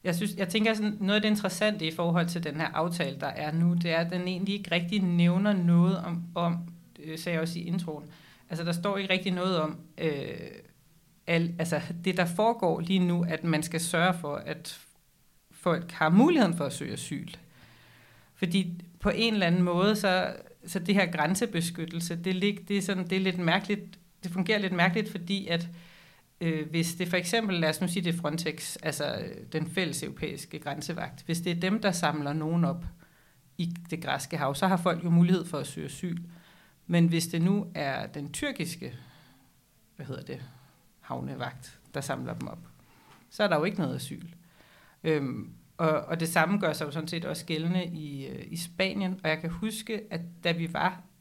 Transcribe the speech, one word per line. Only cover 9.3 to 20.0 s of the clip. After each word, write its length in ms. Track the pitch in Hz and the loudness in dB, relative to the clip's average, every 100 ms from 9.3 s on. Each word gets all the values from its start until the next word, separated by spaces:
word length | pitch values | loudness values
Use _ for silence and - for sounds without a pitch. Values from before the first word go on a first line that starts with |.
noget 280 | 180 185 175 | 0 2 2
om, 180 | 156 - - - | 0 -4 -14 -4
øh, 360 | 160 143 - - - - - _ _ _ _ _ - | -2 -2 -6 -8 -12 -16 -20 _ _ _ _ _ 0
al-, 280 | 170 170 170 | 2 2 0
altså, 220 | 170 151 - - | -2 -2 -2 -4
det, 120 | 190 180 | -2 2
der 80 | |
foregår 560 | 170 175 220 226 175 165 | 0 4 2 4 2 2
lige 180 | 170 190 | 2 4
nu, 260 | 180 175 170 | 4 2 0
at 160 | 160 | 0
man 180 | 170 156 | 2 2
skal 180 | 160 160 | 0 -4
sørge 340 | 165 170 180 | 0 2 2
for, 220 | 175 151 143 | 2 -4 -6
at 440 | - 160 - - - _ _ _ _ _ _ | -8 -10 -10 -16 -20 _ _ _ _ _ _
folk 400 | - 180 160 175 | -4 0 0 -2
har 180 | - 160 | 0 6
muligheden 480 | 185 294 330 196 170 | 8 8 8 4 2
for 80 | |
at 80 | 139 | -4
søge 200 | - 135 | -4 -6
asyl. 380 | - - 143 - - - - - - - - - - _ | -6 -6 -8 -8 -14 -20 -20 -20 -20 -20 -20 -20 -20 _
Fordi 500 | - 175 185 170 - - - | -4 0 0 0 -6 -14 -2
på 100 | 208 | 0
en 180 | - 226 | 2 2
eller 140 | 214 175 | 4 4
anden 160 | 180 | 4
måde, 340 | 175 175 196 | 4 4 4
så, 400 | 208 | 4